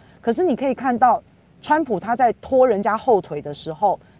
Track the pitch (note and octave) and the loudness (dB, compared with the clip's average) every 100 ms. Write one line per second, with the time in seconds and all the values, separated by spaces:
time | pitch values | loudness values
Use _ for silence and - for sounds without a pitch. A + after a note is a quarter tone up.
0 | _ - A#3 A#3 F4+ A3+ C4+ - B3+ A#3+ | _ -8 -4 0 0 0 -2 -2 -4 2
1 | B3+ F#3+ _ _ _ _ - D4+ C#4 F#3 | 2 2 _ _ _ _ -2 0 0 -4
2 | G#3 A#3+ A#3+ G3 - C4 C4 G3 G#3 G#3+ | -4 0 0 0 -2 2 4 2 -2 -2
3 | - G3+ - D3 D3 C#3+ D#3+ D3+ G3+ E3 | 0 0 0 -10 -10 -12 -12 -2 -2 -2
4 | _ _ | _ _